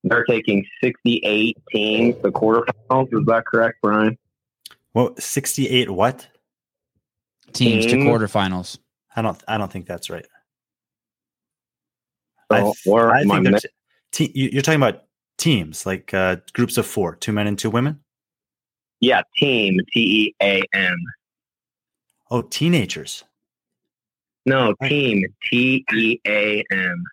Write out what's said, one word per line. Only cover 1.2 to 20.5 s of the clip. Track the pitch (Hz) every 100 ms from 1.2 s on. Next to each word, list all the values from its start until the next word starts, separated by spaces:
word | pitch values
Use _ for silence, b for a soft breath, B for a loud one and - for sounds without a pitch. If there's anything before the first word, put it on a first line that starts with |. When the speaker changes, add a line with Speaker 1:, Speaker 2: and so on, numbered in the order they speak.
| 104 107 110 - -
Speaker 1:
teams | 110 107 107 117 120
to | 101
quarterfinals. | 92 110 113 - - _ 131 131
Is | 113 101
that | 113 -
correct, | 117 113 -
Brian? | 104 107 107 - _ _ _ _ - - _
Speaker 2:
Well, | 113 123 -
sixty-eight | - - 135 - 131 123 107
what? | 92 113 131 - _ _ _ _ _ _ _ _ _ _ _ _
Speaker 3:
Teams | - 120 113 113
to |
Speaker 1:
Teams. | 123 139
Speaker 3:
quarterfinals. | 117 107 107 95 90 87 - _ _ _ -
Speaker 2:
I |
don't, | 110 87 -
I | 110
don't | 98
think | 95 90
that's | 87 -
right. | 87 - _ _ _ _ _ _ _ _ _ _ _ _ _ _ _ _ _ _ _ _ _ _
Speaker 1:
So, | 110
Speaker 2:
I |
th-, | 104 -
Speaker 1:
where | 92 110 117
Speaker 2:
I | 117
Speaker 1:
am | 101
I |
Speaker 2:
think | 98
they're | 95
Speaker 1:
mi- | 101 - _ _ _ _
Speaker 2:
t-, | - 160
te-, | 139
you, | 135
you're | 135
talking | 139 156
about | 127 - _ _ _ -
teams, | 165 123 78 78 -
like, | 95 -
uh, | 98 95 92 -
groups | - 120 -
of | 107
four, | - 90 82
two | -
men | 104 104
and | 101
two | 113
women? | 113 135 151 _ _ _ _ _ _ _ _ _ _
Speaker 1:
Yeah, | 120 113 - -
team, | 143 123 101 92 87
T | -
E | 113 110 107 -
A | 101